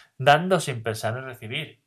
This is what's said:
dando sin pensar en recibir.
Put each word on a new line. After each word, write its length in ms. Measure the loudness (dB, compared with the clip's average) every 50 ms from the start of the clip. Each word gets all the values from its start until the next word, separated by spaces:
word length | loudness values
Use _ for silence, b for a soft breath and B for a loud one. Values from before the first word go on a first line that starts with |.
| B B B _
dando 400 | 6 6 6 6 6 2 0 0
sin 240 | 0 -2 -6 -4 -4
pensar 340 | -4 -4 -4 -4 -4 -6
en 100 | -6 -8
recibir. 540 | -12 -14 -14 -12 -10 -8 -8 -10 -10 -16 _ _